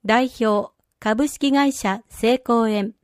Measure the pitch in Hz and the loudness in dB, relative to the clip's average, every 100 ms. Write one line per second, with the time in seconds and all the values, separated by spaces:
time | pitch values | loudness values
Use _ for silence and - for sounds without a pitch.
0 | 208 226 254 - 220 208 - _ _ _ | 0 0 0 -2 0 0 -4 _ _ _
1 | 214 220 285 - 277 277 277 269 202 196 | -2 0 -2 -2 0 2 2 0 -4 -4
2 | _ - 226 254 254 233 220 214 202 - | _ -4 0 0 0 0 2 0 -4 -8